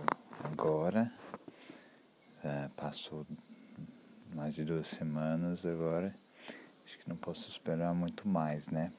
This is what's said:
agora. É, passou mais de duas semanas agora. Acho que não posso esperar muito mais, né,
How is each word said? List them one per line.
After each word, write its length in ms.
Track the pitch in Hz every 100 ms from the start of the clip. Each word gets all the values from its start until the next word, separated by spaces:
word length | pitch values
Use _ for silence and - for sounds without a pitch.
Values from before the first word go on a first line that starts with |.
| 76 - - -
agora. 680 | 78 78 80 78 82 104 117 - - - - - - - - - - - - -
É, 240 | 76 71 69 -
passou 500 | 73 - - 78 76 76 - - - - 78 - - - -
mais 220 | 80 76
de 100 | 76
duas 220 | 78 82 76
semanas 800 | - 80 76 78 80 87 87 87
agora. 480 | 82 82 82 95 - - - - - - -
Acho 140 | - -
que 100 | -
não 80 | 85
posso 320 | - 82 -
esperar 440 | - - 82 85
muito 360 | 87 87 - 104
mais, 400 | 90 78 76 -
né, 240 | 80 80